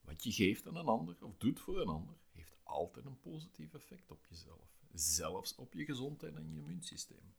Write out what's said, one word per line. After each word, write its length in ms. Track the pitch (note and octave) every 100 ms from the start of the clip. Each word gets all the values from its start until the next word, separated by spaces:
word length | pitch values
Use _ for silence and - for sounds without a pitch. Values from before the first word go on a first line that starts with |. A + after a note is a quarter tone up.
Wat 220 | - D#2
je 80 | A#2
geeft 360 | A2 F#2+ - -
aan 80 | E3+
een 120 | D#3
ander 380 | A2+ E2 E2+ A2+
of 120 | -
doet 220 | A2 -
voor 220 | - A#2+
een 60 | F#2+
ander, 300 | D#2 - - -
heeft 260 | - - -
altijd 420 | - C#2+ F2 - -
een 140 | B2+
positief 540 | F2 D#2+ E3+ - D#3
effect 380 | - - - -
op 140 | D2+ -
jezelf. 520 | E2 - E2+ - - -
Zelfs 640 | F2 - - D#2+ F#2 G2 -
op 180 | B2+
je 120 | E3 D3
gezondheid 500 | C3 C3+ D3 D#3 D#3
en 140 | D#3
je 80 | D#3
immuunsysteem. 760 | D3 F3 D#3+ - - - F2+